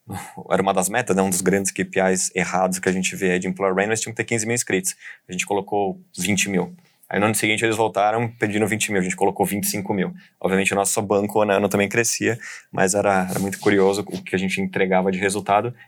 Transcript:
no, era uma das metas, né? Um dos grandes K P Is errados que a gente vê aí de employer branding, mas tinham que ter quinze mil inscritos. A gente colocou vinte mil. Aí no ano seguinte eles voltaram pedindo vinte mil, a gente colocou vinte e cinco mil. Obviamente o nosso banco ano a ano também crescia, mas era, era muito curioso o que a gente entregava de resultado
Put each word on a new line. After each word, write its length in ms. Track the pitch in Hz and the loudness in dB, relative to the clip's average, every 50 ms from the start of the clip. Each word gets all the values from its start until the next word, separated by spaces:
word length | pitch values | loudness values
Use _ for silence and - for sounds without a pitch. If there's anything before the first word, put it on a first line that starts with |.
| _ | _
no, 120 | - 98 92 - - - - - - | -12 -12 -12 -12 -14 -16 -14 -4 0
era 120 | 92 92 | 0 2
uma 100 | 95 98 | 2 2
das 160 | 95 95 90 92 | 2 2 0 0
metas, 260 | 107 120 120 - 92 | 0 -2 0 2 2
né? 80 | 95 | 2
Um 60 | 95 98 | 2 2
dos 140 | 95 - | 0 0
grandes 280 | 95 92 95 98 98 95 | 2 2 2 2 0 -2
K 140 | - - 95 | -4 -4 -4
P 160 | 95 - 95 92 95 | -2 0 0 2 2
Is 200 | 95 92 - - - | 2 0 -2 -2 -2
errados 440 | - 170 175 - 185 135 131 185 185 | -4 -2 0 0 0 0 0 0 0
que 100 | - 190 | 0 0
a 40 | |
gente 220 | 190 190 185 - - | 0 0 -2 -4 -2
vê 180 | 170 98 92 | -2 0 0
aí 60 | 90 92 | 0 0
de 100 | 92 95 | 0 -2
employer 260 | 92 95 101 95 92 | -2 0 0 0 2
branding, 160 | 95 98 107 | 2 0 0
mas 100 | 113 110 | 0 -2
tinham 140 | - 117 113 | -4 -4 -6
que 20 | |
ter 80 | - 110 | -6 -4
quinze 220 | - 117 110 107 | -2 -2 -2 -2
mil 80 | 113 117 | -2 -2
inscritos. 420 | 123 - - - 190 185 - - - - - - - _ - | -4 -2 -2 -2 -2 -2 -4 -8 -10 -12 -20 -20 -20 _ -10
A 40 | |
gente 120 | 92 92 - | -8 -6 -4
colocou 560 | - 101 98 98 - 107 101 101 95 92 - - _ - | -2 -2 -2 -2 -2 -2 0 0 -2 -4 -6 -12 _ -8
vinte 320 | - 90 98 104 92 - 101 | -4 -2 0 0 0 0 0
mil. 260 | 98 90 87 87 - - _ _ _ _ _ - | 0 0 -2 -2 -6 -14 _ _ _ _ _ -6
Aí 60 | - 95 | 0 2
no 80 | 101 | 2
ano 80 | 110 110 | 2 2
seguinte 300 | - - 107 107 104 113 | 2 0 0 2 2 2
eles 120 | 113 107 | 2 2
voltaram 520 | 107 113 107 92 98 104 107 110 117 120 117 120 - | 2 0 0 2 2 2 2 2 0 -2 -4 -4 -2
pedindo 260 | 113 104 101 104 110 95 | -2 0 0 0 0 0
vinte 240 | 110 110 - - | 0 -2 -2 0
mil, 80 | 107 95 | 0 0
a 20 | |
gente 140 | 90 92 - | 0 -2 -2
colocou 280 | - 98 98 - - 95 | 0 0 0 2 0 0
vinte 200 | 85 101 101 95 | 0 0 -2 -2
e 20 | |
cinco 260 | - - 104 95 - | -4 -4 -4 -4 -2
mil. 220 | 104 95 90 87 - - - _ _ - | -2 -2 -2 -2 -6 -10 -18 _ _ -4
Obviamente 340 | - 90 95 95 98 - | -2 0 2 2 2 2
o 40 | 98 | 0
nosso 260 | 98 98 - - 113 | 0 0 0 0 0
banco 380 | 107 98 110 101 104 101 - 110 | 0 2 2 2 2 2 2 2
ano 100 | 107 104 | 2 4
a 60 | 98 | 4
ano 120 | 101 101 98 | 2 2 2
também 200 | - 101 101 95 | 2 2 0 2
crescia, 500 | 101 117 113 - - - 104 107 113 123 - - - - - _ | 0 0 0 0 -2 -2 -2 -2 -2 -4 -6 -14 -16 -18 -16 _
mas 240 | - - 95 95 98 | -2 0 0 2 2
era, 320 | 101 98 101 98 95 92 92 | 2 2 2 2 2 0 0
era 120 | 92 - | -2 -2
muito 180 | 95 98 95 - | -2 -2 -4 -2
curioso 440 | - 107 101 98 190 98 - 104 - | 0 2 4 6 6 4 4 2 -2
o 160 | - - 95 | -4 -8 -8
que 140 | - - - | -6 -4 -2
a 20 | 92 | -2
gente 220 | 95 95 95 95 | -2 -2 -2 -2
entregava 500 | 98 95 - 98 95 92 92 92 92 98 | -2 -2 -2 0 0 2 2 2 2 2
de 80 | 95 90 | 0 0
resultado 560 | 101 98 98 104 95 - 98 104 110 123 123 - - | 0 -2 -2 -2 0 0 2 2 0 -2 -6 -10 -16